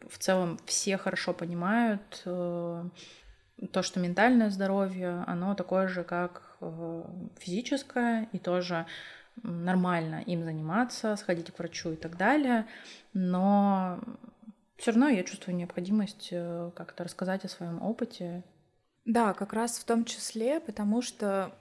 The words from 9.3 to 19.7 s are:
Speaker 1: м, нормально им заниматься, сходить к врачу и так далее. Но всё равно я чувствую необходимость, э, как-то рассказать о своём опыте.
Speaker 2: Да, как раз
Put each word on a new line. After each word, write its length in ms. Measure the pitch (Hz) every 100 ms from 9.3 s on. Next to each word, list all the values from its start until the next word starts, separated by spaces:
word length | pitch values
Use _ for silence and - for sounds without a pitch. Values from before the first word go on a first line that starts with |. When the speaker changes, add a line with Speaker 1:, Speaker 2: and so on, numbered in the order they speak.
| -
Speaker 1:
м, 200 | - 170
нормально 580 | 175 185 180 175 160 160 -
им 160 | 175
заниматься, 720 | 165 160 156 190 247 - 220 208
сходить 360 | - 175 165
к 60 | -
врачу 320 | 170 - 170
и 40 | 160
так 200 | 165 175
далее. 500 | 196 294 269 233 220 - - - -
Но 880 | 190 180 180 190 202 202 196 185 175 - - - - - - _ -
всё 140 | -
равно 180 | 226 285
я 140 | 220
чувствую 340 | 180 196 - 180
необходимость, 720 | 175 - 180 214 196 - -
э, 380 | 175 170 170 170
как-то 300 | - 170 -
рассказать 400 | 175 - 185 190
о 40 | 196
своём 320 | - 170 170
опыте. 600 | - 233 247 - 175 175 175 _ _ _ _ _
Speaker 2:
Да, 280 | - 226 226
как 180 | 185 202
раз 260 | 220 233